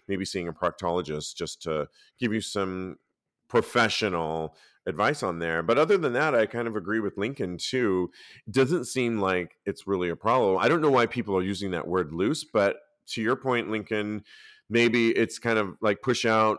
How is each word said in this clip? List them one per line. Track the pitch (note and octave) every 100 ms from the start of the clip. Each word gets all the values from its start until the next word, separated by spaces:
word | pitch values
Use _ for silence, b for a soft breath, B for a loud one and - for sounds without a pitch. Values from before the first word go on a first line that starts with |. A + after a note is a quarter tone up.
| -
maybe | F#2+ G2
seeing | F#2+ E2+
a |
proctologist | D#2+ F2 - F2+ F2+ D2+ D2+ - -
just | E2 -
to | E2+ D#2 C#2+ b b -
give | A#2
you | G#2+
some | - G2+ F#2+ F#2 F#2 - _ _ _ _ -
professional | A#2 - B2 A2 - G#2+ E2+ D#2+ D#2+ D#2 b b b F#2
advice | D#2 A2+ D3
on | G2 E2+
there. | E2 E2
But | E2 B2
other | D#3+ G3
than | D3
that, | B2 D#3
I | A#2+ G#2+
kind | A#2+ A#2
of | G#2+
agree | F2 A2
with | G2+ -
Lincoln | A2 C#3 F#2 F2
too. | - C3 A2 F#2 F2+ B B B -
It |
doesn't | B2+ C3 - -
seem | C3 A#2+ A2
like | F#2+ F2+ E2+ _ G2+
it's | - G2
really | F#2+ F2
a | D#2+
problem. | A2+ B2+ G2+ F#2
I | A2+
don't | E3
know | D3+
why | B2+ A#2
people | B2 G#2 F#2+
are |
using | F#2 F#2+ G2
that | F2 -
word | F#2 D2+
loose, | E2 G#2 D#3
but | - G#2+ G2 - _ _ -
to | A#2+
your | A2 B2+
point, | C3 A#2+ F#2+
Lincoln, | A2 G2 G#2+ G#2 G#2+ B B B B B
maybe | A#2 A#2+ A#2+ A2+
it's | - A2 -
kind | A#2+ A2
of | G2 -
like | A2 G2+
push | B2+ A#2 A#2
out | A2 A2